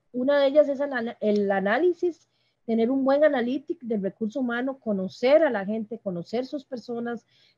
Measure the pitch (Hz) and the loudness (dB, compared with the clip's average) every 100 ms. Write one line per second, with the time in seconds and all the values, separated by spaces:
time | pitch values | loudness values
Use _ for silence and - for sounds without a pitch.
0 | _ 247 262 285 277 302 285 269 285 247 | _ -4 2 4 4 6 4 2 -4 -4
1 | 233 - 208 208 196 196 196 240 359 339 | -6 -2 0 2 2 0 0 2 2 0
2 | 359 - _ _ _ _ - 226 233 269 | -4 -6 _ _ _ _ -2 0 2 2
3 | 262 277 302 262 240 277 - 339 226 220 | 2 4 4 2 -2 -4 -6 -8 -4 -4
4 | 190 - 220 277 247 233 262 269 226 196 | -4 -4 -6 -4 -4 -4 -4 -6 -4 -4
5 | 190 - 247 302 302 214 196 220 214 226 | -4 -2 4 4 4 0 -4 -6 -6 -10
6 | 202 175 165 226 262 294 - 247 - 233 | -8 -8 -6 -6 -6 -8 -10 -14 -10 -8
7 | 240 226 _ _ _ | -6 -8 _ _ _